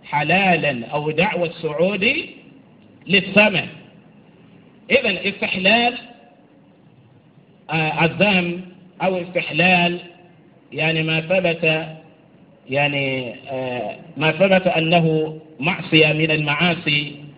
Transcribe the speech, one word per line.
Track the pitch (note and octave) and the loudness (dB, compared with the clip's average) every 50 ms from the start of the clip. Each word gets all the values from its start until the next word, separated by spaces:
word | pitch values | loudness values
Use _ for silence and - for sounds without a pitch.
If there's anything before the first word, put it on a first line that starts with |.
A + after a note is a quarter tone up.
| - | -10
حلالا | - - D3 D3 D3+ E3+ F#3+ G3+ F#3 F3 D3+ C#3+ D3 C3+ A#2+ A#2 | -4 -4 -2 0 2 2 2 4 4 2 2 2 -2 -2 -4 -6
أو | - D3 D3+ D3 D#3 | -4 -4 -2 -2 -2
دعوى | D3+ D#3 F3+ G#3+ F3+ F3+ F3 | 0 2 0 0 2 -2 -2
الصعود | D#3+ - - D#3+ D#3 D3+ D3 E3+ F#3+ G#3 F#3+ F#3+ A#3+ C#4+ E4 - - - - - - - - - - - - - - - - - | -2 -4 -6 -6 -6 0 0 0 0 0 0 0 0 0 -2 -6 -10 -16 -20 -20 -20 -20 -20 -20 -20 -20 -20 -20 -20 -20 -20 -4
للسماء. | - F3+ G3 - - - G#3 G#3+ G#3 F#3+ D#3 C3 A#2+ - - - - - - - - - - - - - - - - - - - - - - - - | 2 2 2 2 4 4 4 4 4 2 -2 -6 -6 -14 -18 -20 -20 -20 -20 -20 -20 -20 -20 -20 -20 -20 -20 -20 -20 -20 -20 -20 -20 -20 -20 -2 0
إذن | G#3+ C4+ C4 G#3+ F#3+ | 2 2 2 0 -4
استحلال، | E3+ - G3 G3 - A3 G3 - F#3+ F#3 F#3+ A3 A#3 A#3+ A#3+ B3 - - - - - - - - - - _ - - - - - _ _ - _ - - - _ - _ - _ - - _ - - _ - | -2 -4 -4 -4 -4 -6 -4 -4 0 2 4 4 4 2 0 -2 -4 -16 -20 -20 -20 -20 -20 -20 -20 -20 _ -20 -20 -20 -20 -20 _ _ -20 _ -20 -20 -20 _ -20 _ -20 _ -20 -20 _ -20 -20 _ -4
آه، | D3+ E3 D#3 D#3 D3+ D#3 E3 | -2 -2 0 -2 0 2 0
الذنب | E3 - - F#3+ G#3 G3 F#3 F3 F3 F3 F#3 - - - - - - _ - | 0 2 2 2 4 4 2 2 0 -4 -6 -10 -14 -18 -20 -20 -20 _ -2
أو | E3 F#3+ F#3 F3+ | -2 -2 0 -2
استحلال | E3+ F3+ - E3+ E3 - D3+ D3+ E3+ F#3 F#3 F3 F3 F3 F3 F3 - - - - - - - - - - - - _ _ - | -6 -4 -6 -6 -6 -4 -2 0 2 2 4 2 2 0 -2 -4 -10 -16 -20 -20 -20 -20 -20 -20 -20 -20 -20 -20 _ _ -6
يعني | C#3+ D#3 D#3+ D#3+ D#3+ D#3+ | -4 -2 0 0 0 0
ما | D#3+ D#3+ D#3+ | 0 -2 -2
ثبت، | D#3+ E3 F#3 F#3+ F3+ E3+ E3 E3 E3+ D#3+ D#3 D#3+ D#3+ D#3 - - - - - - - _ - - - - - - _ - | -2 0 0 0 2 0 -2 0 0 0 0 0 -4 -8 -14 -18 -20 -20 -20 -20 -20 _ -20 -20 -20 -20 -20 -20 _ -4
يعني، | C3 C#3+ D3 C#3+ C#3+ C#3 C#3 C3+ C3 C3 B2+ A#2+ G#2+ - - C#3 | 0 0 0 0 0 -2 -2 -2 -4 -4 -6 -8 -12 -14 -12 -10
آه، | C3+ C3 C3 B2+ B2 A#2+ A2 G2+ - - - - - | -8 -6 -6 -6 -6 -6 -6 -8 -10 -12 -18 -16 -6
ما | - D3+ D#3+ | -2 0 0
ثبت | D#3 D#3+ F#3+ G3 F#3 F#3 F#3 | 2 4 4 4 4 4 4
أنه | F3+ D#3+ D#3+ E3 D#3+ F3 E3+ D#3+ D#3+ D#3 D#3 D#3 D#3 - - - - - - | 2 0 0 2 4 4 4 4 4 2 2 0 -2 -6 -12 -16 -20 -10 -4
معصية | C3+ E3+ F#3+ F3+ - - E3 D#3 D#3 D3+ D#3 | -4 -4 -4 -4 -4 2 4 4 6 4 4
من | D3+ D#3+ D#3 | 0 0 0
المعاصي | D#3 D3+ D3+ D3+ D3 D3 E3+ F3+ E3 - - D#3 D3 D3 D3 C#3+ - - - - - | 0 -2 0 -2 0 0 0 0 0 0 -2 -2 0 0 -2 -4 -10 -14 -18 -20 -20